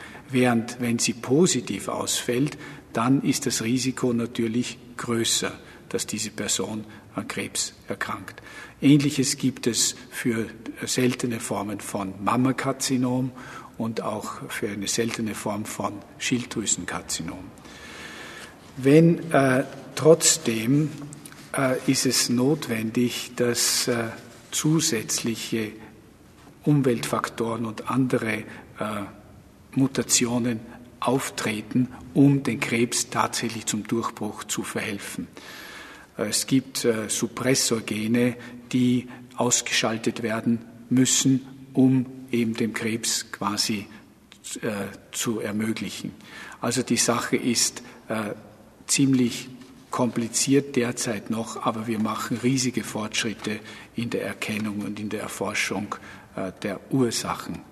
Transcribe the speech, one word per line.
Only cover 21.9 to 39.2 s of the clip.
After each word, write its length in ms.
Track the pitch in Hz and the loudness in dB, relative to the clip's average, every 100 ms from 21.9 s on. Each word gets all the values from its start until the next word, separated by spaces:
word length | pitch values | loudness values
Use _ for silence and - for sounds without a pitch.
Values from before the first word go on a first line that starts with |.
| 131 135 | 2 4
es 220 | 117 - | 2 4
notwendig, 1040 | 123 127 156 - 113 110 117 123 - - - | 4 4 4 0 -2 0 2 2 0 -6 0
dass, 500 | 120 120 - - - | 2 2 2 2 2
äh, 200 | 120 113 - - - - | 0 -2 -6 -14 -20 -8
zusätzliche 1200 | - 156 160 - 113 107 - 120 110 - 117 107 - - - - - - - - - | 0 4 4 4 0 -2 -2 -2 -2 -2 -2 -2 -8 -16 -20 -20 -20 -20 -20 -20 -4
Umweltfaktoren 1000 | - 147 131 113 - 110 - - 113 113 113 | 4 4 4 2 0 -2 -2 -2 -2 -2 -4
und 220 | 107 - | -6 -2
andere, 500 | 123 131 123 113 107 | 2 2 2 0 -4
äh, 60 | - - - - 107 104 98 - - - - - - | -6 -14 -14 -8 -6 -4 -8 -12 -20 -20 -20 -20 -6
Mutationen 840 | 131 135 - 117 - 120 120 120 110 - - - - | 2 2 2 2 2 2 2 0 -2 -6 -18 -16 -4
auftreten, 880 | - 135 - - 107 107 - 127 123 - - | 0 2 0 -4 -4 -4 0 0 0 -2 -2
um 280 | - 139 139 | 6 8 8
den 180 | 135 110 | 2 -2
Krebs 500 | - - 120 - - | 0 2 2 0 -2
tatsächlich 560 | 120 - - 117 110 - | 0 0 0 -4 -4 -4
zum 200 | 107 101 | -4 -2
Durchbruch 580 | 117 - - 107 - | -2 -2 -4 -8 -8
zu 180 | - - | -6 -6
verhelfen. 640 | 104 117 98 101 - - 85 - - - - - - - - - | -4 -4 -4 -6 -8 -8 -10 -12 -16 -16 -16 -16 -18 -18 -12 -6
Äh, 60 | |
es 220 | 107 - - | -2 -2 2
gibt, 380 | 135 127 - | 2 2 0
äh, 240 | 120 110 107 | 2 2 0
Suppressorgene, 1300 | - 110 - 127 135 - 113 - 104 110 120 123 120 - - - | -2 -2 0 2 2 2 0 -2 -2 2 4 4 0 -8 -16 -2
die 360 | 131 123 123 120 - | 2 4 2 0 -12